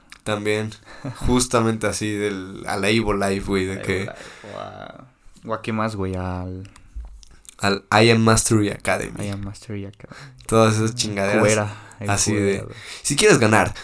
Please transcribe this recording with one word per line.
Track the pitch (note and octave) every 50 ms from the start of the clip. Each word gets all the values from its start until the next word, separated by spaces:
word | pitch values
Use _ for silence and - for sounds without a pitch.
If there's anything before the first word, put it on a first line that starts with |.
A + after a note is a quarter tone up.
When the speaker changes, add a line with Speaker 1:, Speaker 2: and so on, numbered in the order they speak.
| _ - - - - G#2+ G#2+
Speaker 1:
También, | G#2 G#2 G#2+ G#2+ G#2+ G#2+ A2 - - - - - - - C3+ A#2 - - C3
justamente | B2 B2 A#2+ - - A#2+ A2+ A2+ A2 A2 A2 G#2
así, | G2+ - A2 G#2+
del, | G#2 G2+ G#2 G#2 G2 F#2+ F#2 F#2+ G2 - - -
a | F#2+ G2+
la | G2 G#2
Evo | A2 A2+ A2 G#2 G2+
Live, | G2 G2 G2 G2 G2
güey, | G2 G#2 G2 F#2+ F#2
de | F#2+ F#2+
Speaker 2:
Evo | F#2+ -
Speaker 1:
que | G2 F#2+ F#2
Speaker 2:
Live, | G2 - - - - - - - - G#2 G2+
o | -
a, | - - - G1+ G1+ - - - - - _ _ _ - - - - A#2
o | A2
a | A2
qué | - A#2 A2
más, | A2 A2 A2 G#2+
güey, | G2 F#2+ F#2+ F#2
al | F#2 F2+ F#2 F2+ F2+ F2+ F#2 F#2 F#2 F#2+ G2+ - - - - - - - - - - - - - - - - - -
Speaker 1:
al | - G2 G2 G2 - -
I | - G#2+ A2+ A#2
Am | A2+ A2+ A2+
Mastery | A2 A2 A2 - - A2+ G#2+ G#2 G2+
Academy. | - - - G2 F#2 - - - G#2+ - G#2
Speaker 2:
I | G2+
Am | G2 G2 G2+
Mastery | G2+ G2 - - - G#2+ G2+ G2
Academy. | G2 - - - - - - - - - - - -
Speaker 1:
Todas | A2+ A2+ A2+ A2 G#2+
esas | A2 A2 A2+ A#2
Speaker 2:
Mm, |
Speaker 1:
chingaderas. | A#2 - G#2+ G#2 G2+ G2 G2 G#2 G#2+
Speaker 2:
Cubera, | G#2 G#2 G#2+ G#2+ G#2 G2+ G#2 - - - - -
el | G#2+ G2+
Speaker 1:
Así | G2+ G2 - G#2+ G#2+
de, | G#2
Speaker 2:
Cubera, | G2+ G2+ G2 G2 G#2
güey. | - - - - - - -
Speaker 1:
"Si | - - C#3+ D3
quieres | G3 G#3+ F3 C#3
ganar | A#2 G#2+ A2 G2+ F#2 - - -